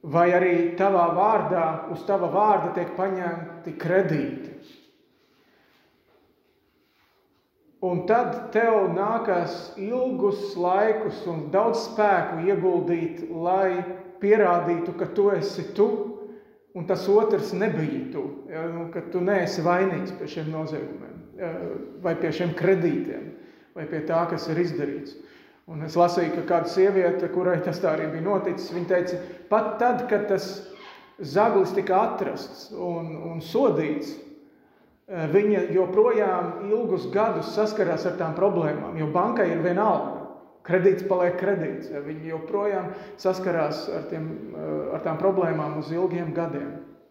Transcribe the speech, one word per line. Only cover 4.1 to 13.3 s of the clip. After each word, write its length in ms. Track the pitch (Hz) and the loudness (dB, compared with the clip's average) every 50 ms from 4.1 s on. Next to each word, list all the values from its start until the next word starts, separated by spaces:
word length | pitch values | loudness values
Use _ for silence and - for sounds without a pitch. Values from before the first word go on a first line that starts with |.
| 160 143 127 - - - - - - - - - - - _ _ _ _ _ _ _ _ _ _ _ _ _ _ _ _ _ _ _ _ _ _ _ _ _ _ _ _ _ _ _ _ _ _ _ _ _ _ _ _ _ _ _ _ _ _ _ _ _ _ _ _ _ _ _ _ _ _ _ _ - | 0 -2 -2 -4 -6 -10 -12 -14 -16 -18 -20 -20 -20 -20 _ _ _ _ _ _ _ _ _ _ _ _ _ _ _ _ _ _ _ _ _ _ _ _ _ _ _ _ _ _ _ _ _ _ _ _ _ _ _ _ _ _ _ _ _ _ _ _ _ _ _ _ _ _ _ _ _ _ _ _ -4
Un 220 | 180 180 - - | -2 -2 -2 2
tad 400 | - 220 240 240 - - - - - | 2 2 4 2 0 -4 -6 -8 -2
tev 380 | - 220 226 226 220 208 190 | 0 2 4 6 4 4 4
nākas 840 | 175 170 180 202 214 226 226 - 214 185 175 165 - - - - - - | 2 0 0 0 0 0 0 0 0 0 0 0 -2 -6 -10 -12 -12 -10
ilgus 840 | 208 190 208 240 254 254 262 - - 196 202 - 202 - - - | -8 -6 -4 -2 0 0 0 0 2 2 0 0 0 -6 -6 -4
laikus 640 | 175 175 180 185 196 214 220 214 214 - 202 - - - | -2 0 2 4 4 4 4 2 0 -2 -4 -6 -4 -6
un 240 | 175 165 156 143 147 | -6 -6 -4 -4 0
daudz 320 | 143 196 220 233 - - - | 2 2 4 4 2 0 -2
spēku 640 | - - 214 208 202 196 175 156 - 170 160 165 | -4 0 2 4 4 6 4 2 0 -4 0 2
ieguldīt, 800 | 190 202 170 170 185 175 170 151 170 170 165 165 165 - - - | 2 2 4 4 4 4 4 2 2 0 0 0 -4 -4 -8 -10
lai 560 | 160 | -8